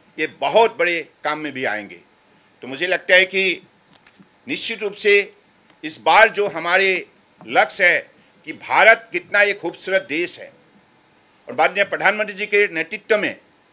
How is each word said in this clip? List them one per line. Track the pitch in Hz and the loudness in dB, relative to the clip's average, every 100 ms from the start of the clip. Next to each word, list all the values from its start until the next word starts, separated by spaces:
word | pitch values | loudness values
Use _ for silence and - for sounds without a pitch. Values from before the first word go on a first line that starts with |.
| _ - | _ -8
ये | 156 | -8
बहुत | - 139 180 226 226 | -4 0 4 2 2
बड़े | 175 170 143 _ | -2 -2 -8 _
काम | 147 151 | -6 -6
में | 151 | -8
भी | 131 127 | -6 -6
आएंगे। | 104 98 87 _ _ _ _ _ _ | -6 -10 -20 _ _ _ _ _ _
तो | 123 | -14
मुझे | 135 180 | -8 -4
लगता | 175 - 185 | -4 4 4
है | 190 | 4
कि | 190 190 165 - _ _ _ _ _ - _ - | 0 -2 -4 -10 _ _ _ _ _ -20 _ -10
निश्चित | 165 - 220 | -4 -2 -4
रूप | 208 | -8
से | 185 208 202 196 _ _ _ _ _ | -2 2 2 2 _ _ _ _ _
इस | 156 143 | -12 -4
बार | 113 180 220 | 4 6 6
जो | 190 202 | 2 -4
हमारे | 165 170 185 196 185 - _ _ _ 110 | -4 0 2 2 0 -6 _ _ _ -2
लक्ष्य | 135 214 - 175 | 0 0 2 2
है | 156 - _ _ _ - | 2 -4 _ _ _ -18
कि | |
भारत | 156 - 135 196 226 - | -18 -4 4 6 4 0
कितना | - - 202 | -10 -4 0
एक | 208 202 | 0 0
खूबसूरत | 131 - - 190 - | -8 -10 -4 -4 -4
देश | 151 175 - | -6 -6 -8
है | 95 _ _ _ _ _ _ _ _ _ - | -18 _ _ _ _ _ _ _ _ _ -14
और | |
माननीय | 123 170 190 | -2 -2 0
प्रधानमंत्री | 196 160 165 214 208 196 | -4 0 0 0 -6 -6
जी | 202 | -2
के | 208 202 | 0 0
नेतृत्व | 165 160 208 - 208 | -2 -8 -10 -2 -2
में | 165 98 _ _ _ | -2 -8 _ _ _